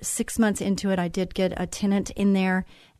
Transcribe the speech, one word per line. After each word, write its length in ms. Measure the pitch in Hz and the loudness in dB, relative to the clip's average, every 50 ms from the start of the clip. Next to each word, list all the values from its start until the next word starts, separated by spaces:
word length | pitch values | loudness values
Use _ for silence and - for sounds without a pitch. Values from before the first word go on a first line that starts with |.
six 380 | - - - - 220 - - - | -8 -6 -4 -4 -6 -4 0 2
months 200 | 226 208 196 - | 2 2 2 0
into 300 | - 196 196 175 - 196 | 0 -2 0 0 0 0
it, 80 | 190 | 2
I 100 | 185 175 | 2 0
did 280 | 170 - 190 185 180 - | -2 -2 -2 -4 -2 -2
get 180 | - 190 180 - | -2 -2 0 0
a 120 | - 180 | -4 -6
tenant 420 | 175 - - 208 196 196 202 - - | -6 -4 -2 0 2 2 2 0 -4
in 220 | - - 196 202 196 | -4 0 2 4 4
there 320 | 190 185 190 185 185 185 - - - - _ _ | 4 4 2 2 0 -2 -4 -14 -20 -20 _ _